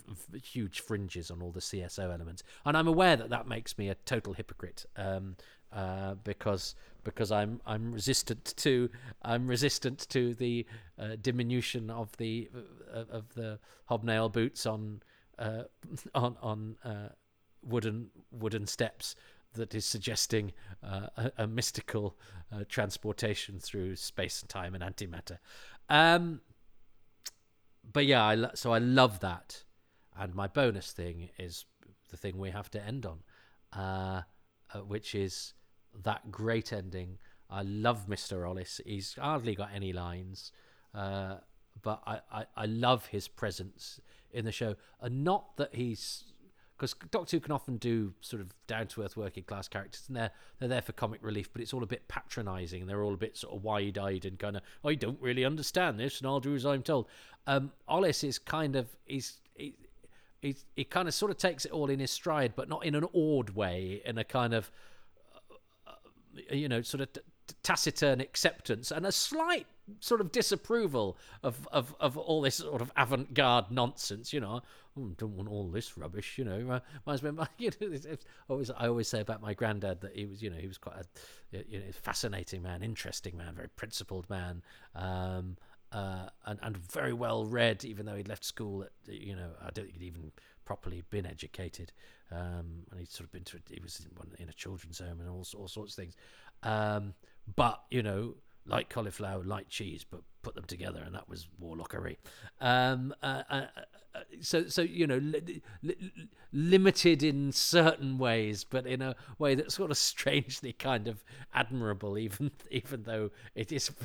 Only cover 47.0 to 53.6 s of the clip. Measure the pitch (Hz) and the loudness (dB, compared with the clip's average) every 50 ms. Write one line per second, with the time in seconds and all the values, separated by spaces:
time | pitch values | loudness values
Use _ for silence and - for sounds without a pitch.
47 | - 135 - 220 170 - - 165 - 143 151 139 - - 127 110 - 120 117 113 | -6 -2 -2 -2 0 2 0 0 2 0 0 -2 0 -2 -4 0 2 2 4 4
48 | 107 98 90 - - - - 110 98 90 - - _ - 113 110 113 - - 117 | 2 0 -2 -8 -12 -8 -8 -8 -8 -8 -12 -12 _ -4 -4 -2 -4 -4 -4 -6
49 | 104 98 - 113 104 95 - 98 92 - 104 98 95 - - 104 98 92 - - | -6 -4 -4 -4 -6 -6 -6 -8 -8 -8 -8 -8 -6 -6 -6 -6 -6 -8 -10 -14
50 | - - 135 120 113 107 - - - - - - 131 120 127 123 - - 110 - | -10 -6 -4 -2 -2 -2 -4 -8 -18 -20 -8 -4 -2 0 0 0 -2 -4 -2 -2
51 | - 104 110 - 117 110 107 104 101 - - 117 117 - - 127 120 98 127 - | -2 -2 -2 -4 -6 -4 -2 -2 -4 -4 -6 -8 -6 -4 -4 -4 -4 -4 -4 -6
52 | - - - - - - - - 110 101 92 92 92 80 90 90 92 92 101 104 | -6 -6 -6 -6 -6 -6 -6 -4 -4 -2 -4 -4 -4 -6 -6 -6 -6 -4 -2 0
53 | 104 104 101 90 107 104 - - - - - 107 | 0 0 0 0 -2 -4 -4 -8 -10 -8 -8 -4